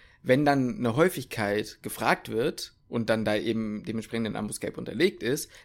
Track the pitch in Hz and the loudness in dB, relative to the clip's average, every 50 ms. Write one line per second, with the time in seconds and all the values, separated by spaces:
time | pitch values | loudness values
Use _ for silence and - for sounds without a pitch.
0 | - - _ _ - - 127 139 151 143 143 135 127 123 110 - 123 117 110 139 | -20 -20 _ _ 2 4 4 6 6 4 4 4 2 0 0 0 0 0 4 4
1 | 165 185 - 139 123 - - 123 107 101 101 107 107 - - - - 107 - - | 4 4 2 -2 -8 -6 -4 -2 0 0 0 0 -2 -4 -8 -12 -12 -10 -6 -2
2 | 110 123 180 - - - 110 110 123 165 - - - - _ _ _ - - 120 | 2 2 2 0 0 -4 -2 0 0 0 -2 -4 -10 -14 _ _ _ -6 -4 -2
3 | 113 110 113 110 107 107 107 107 - 113 110 113 110 107 107 104 87 - 110 113 | 2 2 2 2 2 2 2 2 2 0 0 0 -2 -4 -4 -6 -6 -6 -6 -6
4 | 107 - - 113 113 107 104 104 107 104 - - - - - - - - - 113 | -6 -4 -4 -2 -2 -2 -2 -4 -4 -6 -6 -4 -6 -6 -6 -6 -8 -6 0 2
5 | 160 208 208 - - 113 135 151 - - - - | 2 2 0 0 -2 -2 -2 -2 -4 -10 -14 -20